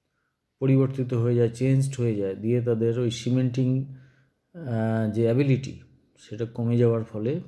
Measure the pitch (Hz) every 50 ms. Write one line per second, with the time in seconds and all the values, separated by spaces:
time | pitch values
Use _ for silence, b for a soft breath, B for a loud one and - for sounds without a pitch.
0 | _ _ _ _ _ _ _ _ _ _ _ - 135 135 135 135 135 135 135 135
1 | 131 123 127 117 117 123 123 120 117 113 117 - 127 135 135 135 135 135 135 123
2 | 120 117 110 101 98 95 95 98 104 113 120 123 120 120 117 110 113 117 117 123
3 | 123 117 117 - - 123 123 131 127 123 123 131 131 127 131 131 135 - - -
4 | - - _ _ _ _ _ _ _ _ - 170 165 127 113 113 110 113 110 113
5 | 110 107 101 110 117 113 117 131 143 139 131 - - - - - - _ _ _
6 | _ _ _ _ - - 107 107 117 113 - - 117 117 120 120 120 117 117 113
7 | 110 - - 107 107 120 151 180 180